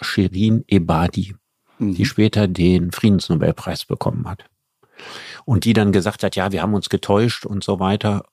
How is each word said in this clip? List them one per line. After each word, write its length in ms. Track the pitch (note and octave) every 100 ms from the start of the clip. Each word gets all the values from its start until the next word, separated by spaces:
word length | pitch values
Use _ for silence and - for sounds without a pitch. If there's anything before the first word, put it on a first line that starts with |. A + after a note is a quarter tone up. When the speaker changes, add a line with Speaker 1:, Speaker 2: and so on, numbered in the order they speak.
Speaker 1:
Shirin 640 | - - F#2 F#2 A2 A2+ -
Ebadi, 680 | G2 E2+ E2 F2 - F#2 - _ _ _ -
Speaker 2:
Mhm. 160 | G#2
Speaker 1:
die 120 | F2+ A2+
später 420 | - G#2+ G#2 G2+
den 440 | F2 F2 F2+ F2
Friedensnobelpreis 960 | - A2 F#2+ - E2 E2 - - - -
bekommen 420 | - - - F#2
hat. 180 | G2 _ _ _ _ _ - - - - - -
Und 200 | A2 A#2
die 80 |
dann 180 | A2 G2+
gesagt 320 | G2 F#2+ -
hat, 120 | G2+ -
"Ja, 160 | F#2+
wir 100 | F#2+
haben 120 | F#2 G#2
uns 140 | -
getäuscht" 560 | G2 - G2+ A#2 - G#2+
und 180 | G2+
so 160 | - F#2+
weiter. 460 | F#2+ G#2 G#2+ G2+ -